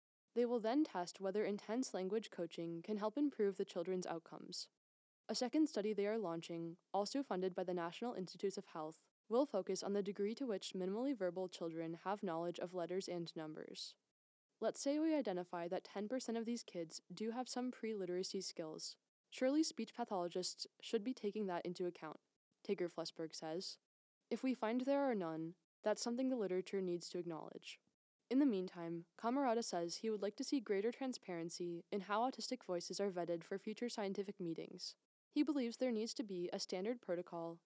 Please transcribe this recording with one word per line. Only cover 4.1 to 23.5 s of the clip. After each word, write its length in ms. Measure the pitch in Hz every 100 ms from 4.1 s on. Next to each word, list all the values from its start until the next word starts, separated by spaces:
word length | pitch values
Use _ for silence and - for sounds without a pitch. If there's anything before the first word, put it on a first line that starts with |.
| 165 - - - 180 - _ _ _ _ _ -
A 60 |
second 340 | 226 247 302 302
study 240 | 214 208
they 140 | 202 202
are 120 | 226
launching, 600 | 185 165 - 170 165 165 _
also 280 | 196 208 -
funded 320 | 277 185 185
by 100 | 180
the 100 | 180
National 400 | 180 170 - 240
Institutes 420 | 240 180 180 196 196
of 100 | -
Health, 360 | 170 156 160 _ _ -
will 180 | 233 285
focus 360 | 196 185 185
on 120 | -
the 80 | 202
degree 320 | 196 202 202
to 120 | 226 269
which 280 | 190 -
minimally 420 | 190 185 208 269 247
verbal 320 | 180 175 185
children 460 | - 170 165 165
have 280 | 165 185 202
knowledge 360 | 190 165 170 170
of 160 | 180
letters 340 | 180 170 180 185
and 260 | 175 170
numbers. 600 | - 156 151 - - - - _ _ _ _ _ -
"Let's 200 | 220 -
say 180 | 277 294
we 160 | 320
identify 540 | 302 214 180 180 175 170
that 160 | 185
ten 220 | - 196 208
percent 300 | 254 - 226
of 80 |
these 180 | 226 240
kids 380 | - 175 160 - -
do 160 | 175 220
have 180 | 233 247
some 220 | 247 254
pre-literacy 720 | - 220 214 180 180 190 196
skills. 540 | 185 - 160 160 - - _ _ _
Surely 320 | - 254 294
speech 320 | 320 - 220
pathologists 720 | - 240 196 175 180 180 - - _
should 200 | - 226
be 120 | 208
taking 320 | 254 208 214 196
that 180 | 175
into 220 | 175 175 180
account," 340 | 175 156 - _ _ _ _
Tager 280 | - 196 175
Flusberg 440 | - 156 - 160
says. 440 | - 160